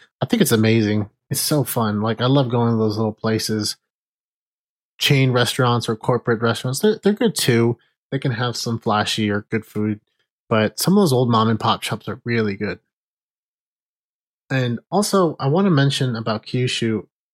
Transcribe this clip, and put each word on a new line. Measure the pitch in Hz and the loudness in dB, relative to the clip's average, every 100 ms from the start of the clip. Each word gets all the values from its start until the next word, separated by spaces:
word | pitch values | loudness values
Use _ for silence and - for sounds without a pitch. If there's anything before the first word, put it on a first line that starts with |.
| _ - | _ -8
I | - | -2
think | 233 | 2
it's | 156 | 2
amazing. | 113 110 113 104 107 101 _ - | 4 4 4 2 0 -4 _ -8
It's | 135 | -6
so | - 151 | 0 0
fun. | 123 120 110 104 | 0 -2 -2 -2
Like, | 110 110 | -2 -2
I | 123 | 2
love | 143 120 | 2 2
going | 120 117 | 2 2
to | 113 | 2
those | 110 104 | 0 0
little | 110 | -2
places. | - 113 110 - 107 101 - _ _ _ _ _ _ _ _ _ _ _ - | -2 -2 -2 -2 -4 -4 -8 _ _ _ _ _ _ _ _ _ _ _ -6
Chain | - 135 131 | 0 2 2
restaurants | 123 117 - 123 120 117 | 2 0 0 0 0 -2
or | 110 | -4
corporate | - 120 - 113 | -2 -2 0 -2
restaurants, | 117 117 127 135 | 0 -2 -4 0
they're, | 214 - | 0 2
they're | 196 | 0
good | 208 233 - | 2 0 0
too. | - 117 117 117 _ _ - | 2 2 2 -2 _ _ -8
They | 139 | -6
can | 139 | -4
have | 117 123 - | -4 -4 -6
some | 120 117 | -6 -6
flashy | 113 104 104 - 107 | -2 0 0 -2 -2
or | 104 - | -2 -4
good | 110 - | -8 -6
food, | 107 107 104 _ _ _ _ - | -6 -4 -4 _ _ _ _ -2
but | 110 107 - | 0 0 0
some | - 202 | 2 4
of | |
those | 180 | 4
old | 127 120 | 4 2
mom | 110 113 | 2 2
and | 110 | 0
pop | 117 98 | 0 -2
shops | - 110 - | -4 -8 -8
are | - | -10
really | 120 117 107 98 | -4 -2 -2 -4
good. | 110 110 _ _ _ _ _ _ _ _ _ _ _ _ _ _ _ _ - | -6 -8 _ _ _ _ _ _ _ _ _ _ _ _ _ _ _ _ -6
And | 131 123 117 _ | -2 -2 -4 _
also, | 180 208 196 170 - | -2 2 2 0 0
I | 135 | 0
wanna | 170 202 | 2 2
mention | 143 139 139 131 113 | 4 2 2 -2 -4
about | 113 107 - | -4 -6 -4
Kyushu, | 127 127 - 113 107 - _ _ | -4 -2 -2 -2 -2 -6 _ _